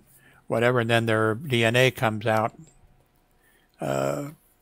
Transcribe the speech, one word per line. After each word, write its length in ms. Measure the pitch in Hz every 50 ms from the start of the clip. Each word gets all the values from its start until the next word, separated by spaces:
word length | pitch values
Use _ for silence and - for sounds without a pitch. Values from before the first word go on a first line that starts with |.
| - _ _ - _ _ _ _ _ -
whatever, 320 | 120 113 117 120 127 123
and 100 | 117 113
then 160 | 117 117 113
their 300 | 113 113 110 110 110 110
D 280 | 110 - 139 127 117 113
N 120 | 113 117
A 160 | 127 127 131
comes 340 | 123 - - 113 107 107 107
out, 320 | 117 110 110 107 - - - 160 - _ _ _ - _ _ _ _ _ _ _ _ _ _ _ _ _ _ _ _ _ -
uh, 500 | - 143 135 135 135 139 147 147 143 143 160 - _ _ _ _